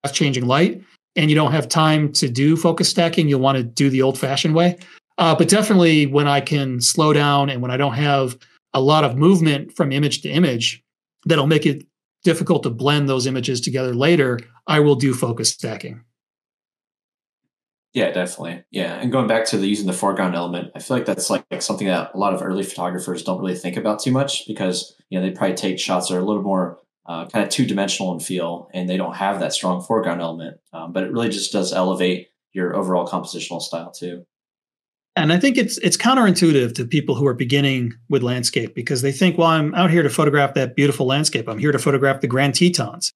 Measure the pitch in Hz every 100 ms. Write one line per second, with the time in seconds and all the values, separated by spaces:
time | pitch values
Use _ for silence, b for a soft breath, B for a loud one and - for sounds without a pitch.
0 | 143 - 147 127 123 135 180 - B B
1 | _ - 151 151 151 156 139 165 156 156
2 | 147 - 139 120 143 160 170 165 - -
3 | 170 165 151 139 135 135 117 117 139 131
4 | 131 131 135 139 156 160 175 175 B B
5 | _ - 165 156 156 202 214 196 170 156
6 | 143 139 143 143 139 147 135 127 120 -
7 | 156 165 147 143 139 127 123 127 143 120
8 | 147 139 131 123 b b _ 135 135 156
9 | 143 123 160 190 160 139 - - 147 135
10 | 147 - - 151 175 120 113 - _ _
11 | _ _ - 156 143 156 - 139 - _
12 | _ _ 180 165 185 160 127 113 - 147
13 | 139 131 131 131 123 120 117 127 131 120
14 | 143 170 131 120 B B - 151 147 131
15 | 135 123 120 117 110 - 117 104 - 120
16 | _ _ _ _ _ _ _ _ _ _
17 | _ _ _ _ _ _ _ _ _ 127
18 | - 90 90 - 82 87 _ 98 85 85
19 | 123 131 110 113 113 107 98 104 95 90
20 | 98 95 92 85 87 87 - - - 127
21 | 113 92 - - - - - 95 98 90
22 | 78 95 101 90 92 95 95 - 90 90
23 | 95 87 - 90 92 90 90 92 107 104
24 | - 131 139 - - 104 95 90 - b
25 | _ 92 92 92 98 92 98 - - 92
26 | - 90 95 104 98 95 87 - _ _
27 | - 82 82 110 98 - 113 98 98 -
28 | 95 85 - 92 85 85 - 92 90 92
29 | 92 - 98 95 82 - 92 90 - 113
30 | 85 87 82 82 80 - _ 82 82 92
31 | 95 117 117 98 - 104 90 92 92 90
32 | 90 92 - _ _ 95 90 95 92 90
33 | 87 92 - - - 82 - 85 85 -
34 | 90 90 - _ _ _ _ _ _ _
35 | _ - 151 180 277 262 233 - 190 -
36 | 233 262 214 175 170 143 120 117 120 147
37 | 143 123 139 120 123 143 139 131 120 -
38 | _ 139 123 123 117 127 113 - 120 131
39 | 139 135 185 170 165 160 147 160 180 170
40 | 143 - 147 143 139 139 127 127 139 139
41 | 131 139 151 - 113 104 147 139 147 139
42 | 135 131 123 127 143 123 180 175 113 -
43 | -